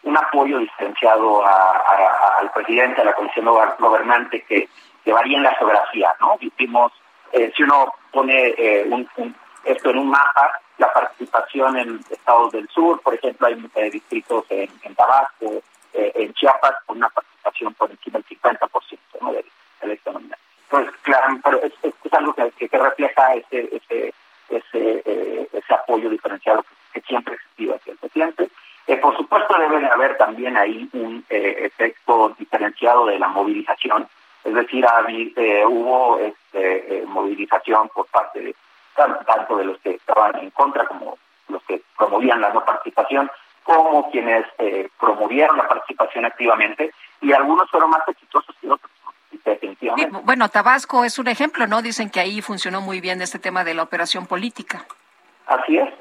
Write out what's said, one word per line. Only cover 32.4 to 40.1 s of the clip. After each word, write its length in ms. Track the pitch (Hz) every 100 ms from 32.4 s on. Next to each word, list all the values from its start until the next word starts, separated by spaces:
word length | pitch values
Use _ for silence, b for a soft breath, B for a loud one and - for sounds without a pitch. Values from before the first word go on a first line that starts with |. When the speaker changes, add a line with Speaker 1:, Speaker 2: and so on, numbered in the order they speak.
| 107 - 104 - 120 123 113
Speaker 1:
de 120 | 98
la 100 | 95
movilización, 800 | 98 101 107 - - - 320 - _ _ _
es 120 | 120
decir, 300 | 113 117 127
habi-, 480 | 123 117 113 113 113 -
eh, 280 | 113 104
hubo, 540 | 107 120 120 127 123 113
este, 800 | 107 - _ 98 95 92 - 95
eh, 60 | -
movilización 840 | 98 98 101 101 98 - 110 110
por 160 | - -
parte 340 | - - -
de 160 | - - _ _ _ -
tan-, 280 | 139 -
tanto 320 | - 110 - 107
de 80 |
los 140 | 95 92
que 120 | 98
estaban 460 | 90 -